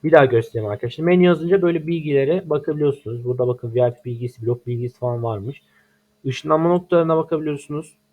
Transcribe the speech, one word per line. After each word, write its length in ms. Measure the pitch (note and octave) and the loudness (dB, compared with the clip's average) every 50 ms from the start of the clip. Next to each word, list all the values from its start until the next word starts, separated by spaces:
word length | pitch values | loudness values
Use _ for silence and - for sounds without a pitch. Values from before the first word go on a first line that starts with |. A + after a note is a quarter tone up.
| - | 0
Bir 80 | D#3 D#3+ | 6 8
daha 120 | D#3+ C#3 | 8 8
göstereyim 460 | C3 B2 A2+ A2+ - _ A#2 G#2+ G#2 | 8 4 2 0 0 _ -6 -4 -4
arkadaşlar. 340 | G#2 G#2+ - A#2+ A#2+ - D#3+ | -6 -6 -6 -10 -8 -2 0
Menü 200 | E3+ F3+ F3+ F3+ | 2 4 6 6
yazınca 380 | F3+ F3 D3+ D#3+ E3+ F#3 G3 F3 | 6 4 2 2 2 2 4 4
böyle 240 | F3 E3+ E3 D3+ | 2 0 0 -2
bilgilere 640 | D#3+ E3+ E3 D3+ D3+ C#3+ C3+ C3+ C3+ E3 F#3 F#3 D#3+ | -4 -4 -4 -2 0 0 2 2 2 0 -2 -2 -2
bakabiliyorsunuz. 760 | D3+ D3 D3 - D3+ D3+ D3+ C#3+ C#3 C#3+ _ - A#2 A#2+ A#2+ | -4 -4 -2 -4 -4 0 0 0 -2 -2 _ -10 -10 -8 -6
Burada 240 | B2 B2 B2 B2+ B2 | -6 -4 -2 -2 -2
bakın 260 | B2 B2 - A#2+ A2+ | -2 -4 -6 -6 -2
V 140 | B2 B2 B2 | 0 0 0
I 20 | |
P 140 | A#2+ - _ | 0 -4 _
bilgisi, 420 | B2 A#2+ A#2 B2 A#2+ - _ A2+ | -12 -10 -8 -8 -10 -10 _ -4
blok 200 | A#2 A#2+ A#2+ _ | -4 -4 -4 _
bilgisi 320 | B2 B2 A#2 B2 A#2+ - _ | -8 -6 -6 -6 -8 -10 _
falan 240 | - B2 A#2+ A#2+ A#2 | -6 -6 -4 -4 -4
varmış. 400 | A#2 A2 G2+ G2 A#2 C#3 - _ _ _ _ _ _ _ _ _ _ _ _ _ | -6 -6 -6 -8 -10 -12 -14 _ _ _ _ _ _ _ _ _ _ _ _ _
Işınlanma 440 | C#3 B2 - - D3+ D#3 D#3 D#3+ E3+ | -8 -8 -8 -4 -2 0 0 2 2
noktalarına 480 | F3 F3 F3+ F3 F3+ E3+ E3 D#3+ D#3+ | 0 0 0 _ 0 0 2 2 0
bakabiliyorsunuz. 800 | D#3+ D#3+ D#3+ E3+ D#3 D#3 D#3 D3 C#3+ - _ D3 D3 D#3+ - _ _ _ _ | 0 0 -2 -4 -4 -4 -4 -6 -6 -8 _ -10 -10 -10 -12 _ _ _ _